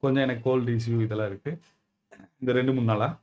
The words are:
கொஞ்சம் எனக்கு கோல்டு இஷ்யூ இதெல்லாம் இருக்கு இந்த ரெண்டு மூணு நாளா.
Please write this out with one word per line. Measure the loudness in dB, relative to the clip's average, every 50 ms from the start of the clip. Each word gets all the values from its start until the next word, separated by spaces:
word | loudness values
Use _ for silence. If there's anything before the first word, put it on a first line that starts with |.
| 2
கொஞ்சம் | 2 2 2 2
எனக்கு | 0 -2 -2 0
கோல்டு | 0 2 2 2 0 0
இஷ்யூ | 0 0 0 0 0
இதெல்லாம் | 0 0 -2 -4 -4 -4
இருக்கு | -6 -8 _ -10 -10 -10 _ _ _ _ _ _ _ _ _ _ -20 -20 -20 _ _ _
இந்த | -2 0
ரெண்டு | 0 2 2 2 0
மூணு | 2 2
நாளா. | 2 2 2 0 -2 -4 -8